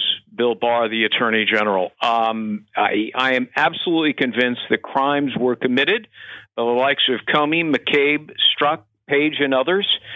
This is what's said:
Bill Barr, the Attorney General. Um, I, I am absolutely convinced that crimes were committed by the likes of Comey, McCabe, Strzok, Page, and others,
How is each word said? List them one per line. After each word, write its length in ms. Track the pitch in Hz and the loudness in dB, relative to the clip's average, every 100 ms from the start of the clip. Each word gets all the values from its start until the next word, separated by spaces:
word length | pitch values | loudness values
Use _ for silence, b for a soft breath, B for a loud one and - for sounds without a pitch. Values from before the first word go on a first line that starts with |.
| - - - | -2 -4 -8
Bill 200 | - 120 | -2 0
Barr, 360 | 113 120 117 113 | 0 0 2 0
the 140 | 113 | 0
Attorney 420 | 107 - 120 110 104 | 0 0 0 2 2
General. 400 | 107 107 95 90 - | 2 2 0 -2 -2
Um, 640 | 120 117 113 110 107 104 - - | -2 0 0 -2 -4 -8 -6 -2
I, 340 | 104 104 110 | 0 0 -2
I 180 | 120 131 127 | -2 0 0
am 120 | 123 - | 0 0
absolutely 560 | 160 - 180 165 156 | 0 0 -2 0 0
convinced 480 | - 131 113 123 123 - | 0 -2 0 0 -2 -2
that 140 | 110 | -4
crimes 500 | - 135 139 143 143 110 | -2 0 0 0 -2 0
were 160 | 123 120 | -2 0
committed 500 | 127 127 151 226 214 B B B B | 0 0 2 0 -4 B B B B
by 80 | - | -4
the 60 | 120 | 0
likes 360 | 120 135 143 131 | 2 2 2 0
of 120 | 120 - | -2 0
Comey, 380 | 151 147 165 | 0 2 0
McCabe, 680 | 165 131 - 147 143 147 151 - - - | 0 -2 0 0 2 0 -6 -2 0 2
Strzok, 220 | 147 160 - _ - | 0 -2 -8 _ -2
Page, 280 | 143 151 139 | 0 0 0
and 160 | 139 | 0
others, 340 | 135 135 190 202 - B | 2 2 0 0 -4 B